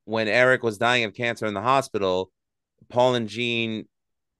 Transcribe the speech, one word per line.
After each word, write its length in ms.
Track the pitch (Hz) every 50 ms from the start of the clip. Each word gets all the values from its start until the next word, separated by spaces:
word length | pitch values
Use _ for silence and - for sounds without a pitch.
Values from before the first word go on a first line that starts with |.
| -
when 220 | 104 110 110 110
Eric 340 | 107 104 123 127 127 127 120
was 160 | 120 113 104
dying 280 | 92 117 120 123 120 113
of 100 | 101 -
cancer 320 | - 120 120 113 - 117
in 80 | 107 101
the 60 | 98
hospital, 720 | 107 127 135 139 131 - - 104 98 92 90 92 92 - _ _ _ _ _ _ _ _ _ _ _ -
Paul 260 | - 123 123 127 123
and 120 | 120 113
Gene 600 | 101 104 117 123 120 117 117 117 113 110 107 - _ _ _ _ _ _ _ _ _ _